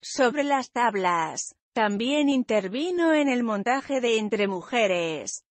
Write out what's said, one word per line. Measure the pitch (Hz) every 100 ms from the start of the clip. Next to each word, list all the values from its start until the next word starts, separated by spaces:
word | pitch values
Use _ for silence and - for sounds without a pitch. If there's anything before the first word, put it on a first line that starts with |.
Sobre | - - 254 294
las | 285 277 254
tablas, | - 240 202 185 170 160 135 - - _
también | - 214 202 240 294 285
intervino | 277 254 220 190 220 339 359 330
en | 311 285
el | 247
montaje | 233 208 202 262 - 269
de | 240 220
Entre | 214 214 202
mujeres | 185 - 247 214 180 165 156 127 - _